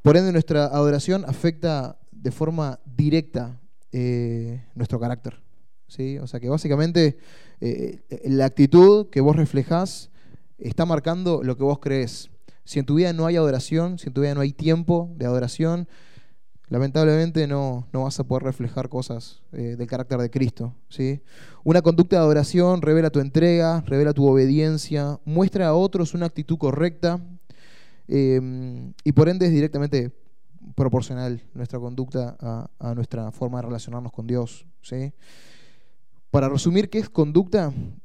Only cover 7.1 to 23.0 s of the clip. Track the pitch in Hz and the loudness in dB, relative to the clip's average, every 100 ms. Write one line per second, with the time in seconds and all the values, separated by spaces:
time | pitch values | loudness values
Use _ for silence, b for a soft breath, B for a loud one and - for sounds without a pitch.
7.1 | - b b b b 117 123 123 - - | 2 b b b b -4 -4 -6 -8 -12
8.1 | - 135 135 135 - 135 175 185 208 208 | -8 0 2 2 4 8 10 10 8 4
9.1 | 139 139 151 151 139 139 170 190 - - | 2 4 4 2 0 0 -2 -2 -8 -16
10.1 | b b b b - 120 - 165 156 160 | b b b b -12 -6 -2 0 2 0
11.1 | 175 180 165 127 127 135 143 143 135 120 | -2 0 0 -2 0 0 0 -2 -2 -2
12.1 | - - - - b - 143 131 151 180 | -8 -16 -18 -18 b -6 -4 2 2 2
13.1 | 165 165 170 151 131 - 160 175 180 143 | 2 0 2 2 2 0 0 0 -4 -6
14.1 | 131 143 143 139 139 156 165 165 170 170 | -2 0 0 -2 0 2 2 2 0 0
15.1 | 170 123 127 123 - 160 170 170 b b | -4 -2 0 -2 -2 0 0 -6 b b
16.1 | b b b - - - 123 135 151 156 | b b b -18 -18 -4 0 2 4 4
17.1 | 156 165 160 147 143 135 123 127 135 135 | 4 2 0 0 0 -2 -4 -6 -4 -4
18.1 | - 127 131 131 131 117 131 131 127 127 | -4 -2 -2 -2 -4 -6 -6 -6 -6 -6
19.1 | 117 - - - 127 120 120 120 127 123 | -10 -10 -18 -14 -8 -8 -6 -6 -6 -4
20.1 | 127 120 131 127 - 117 - - - 131 | -2 -2 0 -2 -2 -10 -10 -14 -4 -2
21.1 | 143 B B B B 156 175 165 165 180 | -2 B B B B 4 6 6 6 6
22.1 | 185 156 151 143 180 175 180 151 160 | 6 6 4 4 4 4 4 4 4